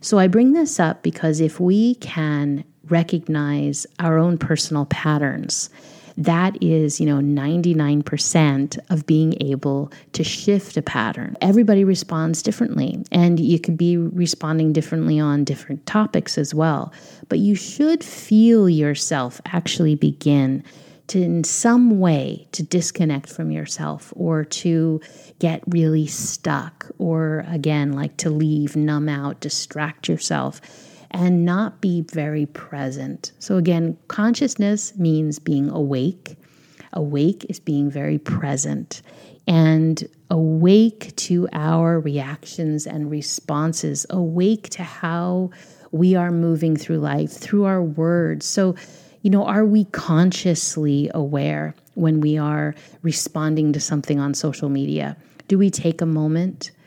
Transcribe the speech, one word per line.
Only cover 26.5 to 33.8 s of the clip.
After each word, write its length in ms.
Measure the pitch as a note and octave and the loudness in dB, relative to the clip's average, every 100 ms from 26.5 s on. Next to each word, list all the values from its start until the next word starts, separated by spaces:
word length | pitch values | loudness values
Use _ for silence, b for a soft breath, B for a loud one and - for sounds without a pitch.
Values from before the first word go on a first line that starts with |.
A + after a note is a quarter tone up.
| C#3+ D#3+ - - - | -4 -4 -12 -16 -6
or, 440 | F3 D#3+ D#3+ D#3 - | -4 -2 -2 -4 -6
again, 420 | E3 D3+ D3+ C#3+ | -4 0 0 0
like, 240 | C#3 C#3+ - | -2 -6 -4
to 140 | E3 | -2
leave, 480 | D3+ D#3 D3+ D3 D#3 | 0 0 0 -2 0
numb 320 | D3+ D3 D3+ | 0 0 -2
out, 320 | C#3+ C#3+ C#3 | -4 -6 -8
distract 640 | D3+ - - D3+ D3+ - - | -8 -8 -8 -6 -8 -6 -4
yourself 540 | D#3+ - D3+ C3 - B B B B B | -4 -2 -4 -4 -8 B B B B B
and 340 | F3+ F3+ F3 | -2 2 2
not 380 | F3 F3+ G#3+ - | 2 0 -2 -4
be 180 | F#3 F3 E3 | -4 -2 -4
very 320 | D#3+ D3+ D3+ D3 | -6 -4 -4 -6
present. 880 | - - C#3+ C3+ C3+ C3+ - - - | -8 -14 -10 -8 -8 -10 -12 -14 -12
So 180 | - F#3+ | -2 0
again, 400 | E3+ E3+ | 2 2